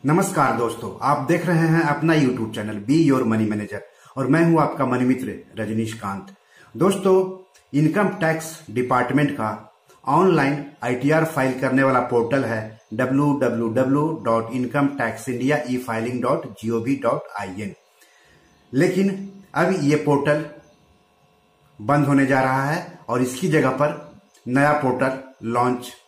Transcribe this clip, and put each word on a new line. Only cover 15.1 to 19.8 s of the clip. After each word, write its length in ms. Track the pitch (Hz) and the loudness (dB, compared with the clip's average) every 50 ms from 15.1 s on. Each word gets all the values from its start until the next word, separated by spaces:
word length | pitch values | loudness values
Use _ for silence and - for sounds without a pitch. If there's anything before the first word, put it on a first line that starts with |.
| 110 - - 131 | -4 -8 -8 -8
इंडिया 300 | 123 120 123 135 147 147 - | -6 -2 0 0 0 0 0
ई 100 | 123 127 123 | -4 -4 -4
फाइलिंग 440 | 127 - 113 113 113 123 127 123 | -4 -4 -4 -4 -4 -4 -4 -2
डॉट 240 | 123 120 - - - 113 | -2 0 -2 -2 -4 -10
जी 180 | 104 - 110 110 | -14 -8 -4 -2
ओ 100 | 113 113 | -2 -2
वी 140 | 104 127 139 | 0 -2 -2
डॉट 300 | 131 - 117 135 151 - - - 104 | 0 0 -2 -2 -2 -6 -10 -10 -10
आई 240 | 101 95 92 101 | -10 -8 -8 -10
एन। 120 | 107 98 80 _ _ _ _ _ - _ _ _ _ _ _ _ _ _ _ _ _ _ | -10 -10 -12 _ _ _ _ _ -20 _ _ _ _ _ _ _ _ _ _ _ _ _
लेकिन 380 | 120 131 170 185 180 190 196 196 190 - - - - - - _ - | 0 0 2 2 2 2 0 0 0 -4 -10 -14 -16 -20 -20 _ -2
अब 200 | 135 175 180 190 160 | 0 0 0 0 0